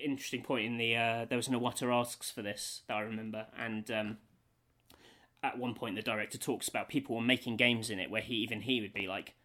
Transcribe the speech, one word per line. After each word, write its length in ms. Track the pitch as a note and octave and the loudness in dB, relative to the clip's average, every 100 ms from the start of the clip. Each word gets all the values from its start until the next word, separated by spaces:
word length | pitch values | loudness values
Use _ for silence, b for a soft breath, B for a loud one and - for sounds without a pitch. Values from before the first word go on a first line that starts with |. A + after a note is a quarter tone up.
interesting 380 | D3 C3 - B2 | -4 -4 -2 -4
point 240 | A#2 B2 A2 | 0 0 2
in 100 | A#2 | 2
the, 180 | A#2 | 4
uh, 300 | A#2 A#2 A#2 | 4 4 2
there 120 | A#2 B2 | 0 0
was 100 | A2+ | 2
an 60 | |
Iwata 360 | B2 A#2+ - B2 | 2 2 0 2
Asks 380 | A#2+ A#2 - - | 4 2 -2 -8
for 120 | - | -6
this 400 | G#2 G#2 - - - | -6 -6 -8 -8 -4
that 80 | G#2+ | -2
I 20 | |
remember, 460 | G#2+ A2 A2 A2 A2 - | -2 -4 -4 -6 -8 -6
and, 320 | A#2 A2 G#2+ | -4 -2 0
um, 280 | A2 G#2+ G#2+ - _ _ _ _ _ _ b b b b _ | 0 0 -2 -12 _ _ _ _ _ _ b b b b _
at 140 | C3+ B2 | -4 -2
one 160 | B2 | -4
point 220 | A2 A#2 G2+ | -4 -4 -4
the 60 | |
director 340 | A#2 G#2+ G#2 - | -2 -2 -2 -4
talks 300 | - A2+ - | -2 -2 0
about 200 | A2 G2 | -2 0
people 280 | C#3+ - A#2 | -2 0 0
were 60 | |
making 340 | A#2 B2+ A#2+ A2+ | 4 4 2 4
games 340 | B2 A#2 A2 | 6 4 0
in 80 | G2 | -2
it 120 | E2+ | -2
where 120 | G#2+ | -2
he, 120 | A2 A#2 | -2 -2
even 240 | A2+ A2+ | 0 -2
he 200 | A2 B2+ | 0 0
would 100 | G#2 | 0
be 160 | G2+ F#2+ | -2 -2
like, 260 | G2 - - | -4 -8 -10